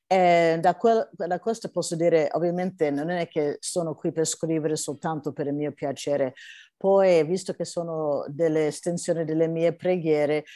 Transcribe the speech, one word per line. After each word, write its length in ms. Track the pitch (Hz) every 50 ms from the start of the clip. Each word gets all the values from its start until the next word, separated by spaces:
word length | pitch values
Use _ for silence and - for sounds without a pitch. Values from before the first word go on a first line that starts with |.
| _
E 520 | - 185 190 180 175 175 170 170 165 165 165
da 160 | 165 185 175
quel, 320 | - - 226 226 226 - -
da 300 | - - 185 170 180 175
questo 300 | - 226 226 226 - -
posso 260 | - 180 160 - 180
dire, 320 | 160 170 175 165 160 151 - -
ovviamente 580 | 151 165 175 175 180 180 190 185 - 160 147
non 180 | 143 139 151 170
è 200 | 180 175 170 165
che 280 | - 165 151 147 - -
sono 340 | - - - 180 170 160 147
qui 180 | - - 170 -
per 140 | 160 160
scrivere 500 | 156 - - - 160 165 160 147 160 156
soltanto 560 | 147 - - 139 - - 165 160 147 - 151 127
per 140 | - 147
il 80 | 143 143
mio 180 | 147 147 147 143
piacere. 600 | - 156 139 131 - - 147 143 139 135 127 127 - - - - - - _ _
Poi, 480 | _ - 190 196 196 196 190 180 165 151
visto 300 | 151 185 190 - - 175
che 100 | - 175
sono 580 | - - 175 170 170 165 156 156 147 143 123 - -
delle 380 | 147 139 170 160 156 156 156
estensioni 580 | 147 143 - - 175 170 170 - - 170 165 165
delle 220 | 151 156 160 165
mie 280 | 165 165 160 165 170 156
preghiere, 720 | - - 180 185 180 160 160 156 147 147 143 151 151 147 - -